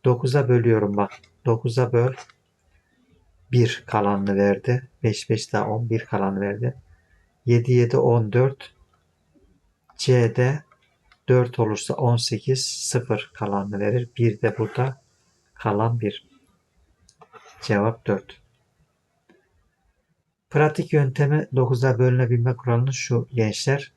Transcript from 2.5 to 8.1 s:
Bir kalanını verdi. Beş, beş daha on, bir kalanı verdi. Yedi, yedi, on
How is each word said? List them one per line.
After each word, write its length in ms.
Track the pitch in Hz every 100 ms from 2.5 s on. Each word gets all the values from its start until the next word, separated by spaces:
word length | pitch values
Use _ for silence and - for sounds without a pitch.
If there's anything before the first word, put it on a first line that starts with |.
| _ _ _ _ _ _ _ _ _ _
Bir 320 | 123 113 - -
kalanını 480 | 107 101 101 98 98
verdi. 540 | 101 95 - 127 - _
Beş, 260 | 113 101 -
beş 240 | 113 -
daha 140 | 107 107
on, 220 | 110 117
bir 160 | 113 -
kalanı 360 | 110 98 98
verdi. 340 | 101 104 120 - _ _ _ _ _ _ 120
Yedi, 260 | 120 120
yedi, 260 | 123 120 131
on 360 | 131